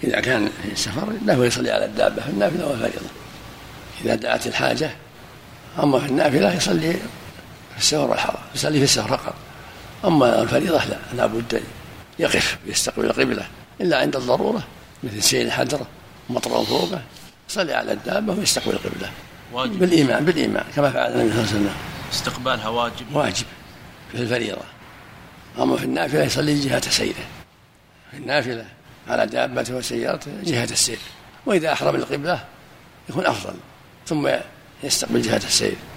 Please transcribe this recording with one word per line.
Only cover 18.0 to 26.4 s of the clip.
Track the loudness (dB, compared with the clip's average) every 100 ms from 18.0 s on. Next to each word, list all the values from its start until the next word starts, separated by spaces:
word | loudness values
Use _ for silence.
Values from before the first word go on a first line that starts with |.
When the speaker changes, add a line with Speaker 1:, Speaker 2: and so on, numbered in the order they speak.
| -2 -2 0
Speaker 1:
ويستقبل | 0 0 0 0
القبلة. | -2 -4 -8 -10 -12 -18 -20 -10
Speaker 2:
واجب. | -4 -2 2
Speaker 1:
بالإيمان، | 4 6 6 4 4
بالإيمان، | 4 2 0 -2 2
كما | 2
فعل | 4 0
النبي | 2 2
صلى | 4
الله | 2
عليه | 2
وسلم. | 0 -2 -10 -10 -6
Speaker 2:
استقبالها | -4 -4 -4 -2 -2 0
واجب؟ | 0 -2 -4 -4
Speaker 1:
واجب | 0 0 -2 -6 -12 -20 -20 -20 -20 -10
في | -4
الفريضة. | 0 0 -2 -6 -10 -16 -20 -20 -20 -20 -20 -20 -14 0
أما | 2 2
في | 0
النافلة | -2 0 2
يصلي | 2 2